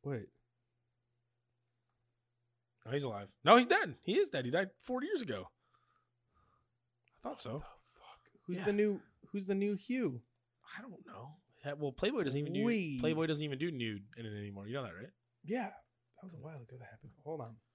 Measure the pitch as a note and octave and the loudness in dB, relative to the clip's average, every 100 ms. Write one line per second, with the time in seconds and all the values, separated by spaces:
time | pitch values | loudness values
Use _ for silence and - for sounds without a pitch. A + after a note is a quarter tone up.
0 | C#3 B2+ F#2+ _ _ _ _ _ _ _ | -4 -6 -6 _ _ _ _ _ _ _
1 | _ _ _ _ _ _ _ _ _ _ | _ _ _ _ _ _ _ _ _ _
2 | _ _ _ _ _ _ _ _ A2+ C#3+ | _ _ _ _ _ _ _ _ -6 -4
3 | C3+ G2+ G2+ _ D3+ A#3 B3 G4 A#3 B2 | -2 -6 -10 _ 10 10 10 4 4 -4
4 | - B3 G4 D3 B2 D#3+ F#3+ _ - B3+ | 0 2 2 0 0 0 0 _ -4 -4
5 | D4+ F#4+ G3+ G2+ E2+ _ _ _ _ _ | -2 -2 -2 -6 -8 _ _ _ _ _
6 | _ _ _ _ _ _ _ _ _ _ | _ _ _ _ _ _ _ _ _ _
7 | _ _ - D4 - C3+ - - - - | _ _ -8 -4 -4 -4 -10 -18 -20 -20
8 | - - _ - - F3+ G3+ G3+ G#3+ G3 | -20 -20 _ -18 -8 -2 0 4 4 2
9 | - _ - G3+ F#3+ G3 G3+ G3 - B3+ | -6 _ -8 -6 0 2 2 0 -2 0
10 | G3 B2 _ _ _ _ - - B3 F3+ | 0 -2 _ _ _ _ -16 -14 -14 -16
11 | - G2 C3 D#3+ _ _ C#3+ D3 C#3+ B2 | -16 -16 -16 -18 _ _ -8 -2 -4 0
12 | G3 C4+ D3+ C#3 D3 F#3+ A3+ A3+ E3 C3 | 0 2 2 0 0 2 4 2 0 0
13 | D#3 D#3 D#3+ D3+ D3+ C3+ E3+ C#3 A2+ G2+ | 2 2 2 0 0 -2 -2 0 -2 -4
14 | G#2 A#2 A2 G#2 G2+ G2 G#2 C3+ A#2+ F2 | -8 -12 -8 -6 -6 -8 -6 -6 -6 -10
15 | C#3+ _ _ _ - A#3+ G#3 - _ _ | -14 _ _ _ -4 -4 -4 -10 _ _
16 | _ _ F#3+ E3 C#3+ D3+ A#2 B2 A#2 A2+ | _ _ -18 -14 -14 -14 -16 -18 -18 -20
17 | C3+ - D3 D#3+ A2+ A2 _ | -20 -16 -10 -8 -10 -14 _